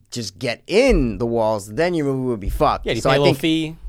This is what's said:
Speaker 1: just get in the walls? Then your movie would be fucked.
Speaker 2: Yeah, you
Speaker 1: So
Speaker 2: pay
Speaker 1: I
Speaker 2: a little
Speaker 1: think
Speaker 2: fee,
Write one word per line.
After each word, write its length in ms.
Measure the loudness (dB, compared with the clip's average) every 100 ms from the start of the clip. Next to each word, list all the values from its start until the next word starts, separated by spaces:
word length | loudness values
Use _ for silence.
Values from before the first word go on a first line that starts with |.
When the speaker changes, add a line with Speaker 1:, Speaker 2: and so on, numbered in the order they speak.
| -14
Speaker 1:
just 260 | -10 -10 -6
get 240 | -6 -6 -2
in 500 | 2 4 4 2 -2
the 80 | -2
walls? 420 | 0 0 0 -4
Then 200 | -2 0
your 120 | 0 -2
movie 220 | -2 -2
would 100 | -4
be 80 | -4
fucked. 360 | 0 2 0 -2
Speaker 2:
Yeah, 80 |
you 80 | -2
Speaker 1:
So 80 | 2
Speaker 2:
pay 40 |
Speaker 1:
I 20 | 4
Speaker 2:
a 40 |
little 120 | 4
Speaker 1:
think 60 | 2
Speaker 2:
fee, 340 | 0 0 -2 -8